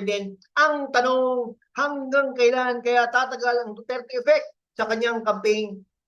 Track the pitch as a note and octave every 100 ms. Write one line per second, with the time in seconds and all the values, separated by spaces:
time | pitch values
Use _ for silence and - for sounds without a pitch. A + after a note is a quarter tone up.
0 | G3 G3+ G3 G3 _ C#4+ D4+ D4 C4+ C4+
1 | B3+ C4 B3+ B3 A#3 A3+ _ - D4 C#4+
2 | C4 C#4 C4+ B3 A#3+ B3+ B3+ A#3+ A#3+ A#3+
3 | A#3+ B3 B3+ A#3+ A#3+ A#3+ A3 G#3+ - B3+
4 | A#3+ B3+ C#4+ D4+ - _ _ - A3 A3+
5 | A#3 A3+ A3 G3+ G#3+ G#3+ G#3 G3 - _